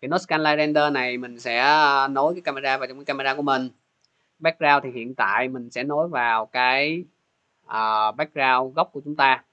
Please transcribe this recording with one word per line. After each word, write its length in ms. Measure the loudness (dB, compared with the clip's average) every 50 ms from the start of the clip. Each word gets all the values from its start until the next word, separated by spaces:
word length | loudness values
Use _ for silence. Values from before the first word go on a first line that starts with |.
Cái 80 | -6 -2
node 140 | -4 -4 -2
scanline 340 | 0 -2 0 2 2 2
render 360 | 2 2 2 2 2 2 2 2
này 260 | 0 -2 -2 -4 -6
mình 200 | -8 -10 -14 -10
sẽ, 200 | -8 -4 0 2
à, 500 | 4 4 4 6 4 4 4 2 2 0
nối 260 | 0 0 0 0 0
cái 60 | -2
camera 360 | -6 -6 -6 -4 -2 -2 -2
vào 100 | -2 -4
trong 100 | -8 -10 -12
cái 60 | -8
camera 300 | -8 -6 -4 -2 -2 -2
của 80 | -2 0
mình. 260 | 0 0 0 -2 -4 -10 _ _ _ _ _ _ _ _ _ _ _ _ _
Background 460 | -2 -2 -2 _ 2 4 4 4 2
thì 60 | -2
hiện 240 | -10 -10 -12 -12 -4
tại 340 | -2 0 0 2 0 0 -2
mình 220 | -4 -8 -12 -10
sẽ 140 | -8 -8 -6
nối 240 | -4 -2 -2 -2 -2
vào 380 | -2 -2 0 0 0 0 -2
cái, 580 | -4 _ 0 0 2 2 2 0 -2 -2 -6 -8 -12 _ _ _ _ _ _ _ _ _ _ _
à, 460 | _ -6 -4 -2 0 0 0 0 0 -2
background 640 | -2 -6 -6 _ -2 2 2 2 2 0 -2 -2
gốc 140 | -2 -4 -2 _
của 80 | -14 -10
chúng 120 | -10 -2
ta. 280 | 2 4 4 4 2 -2 _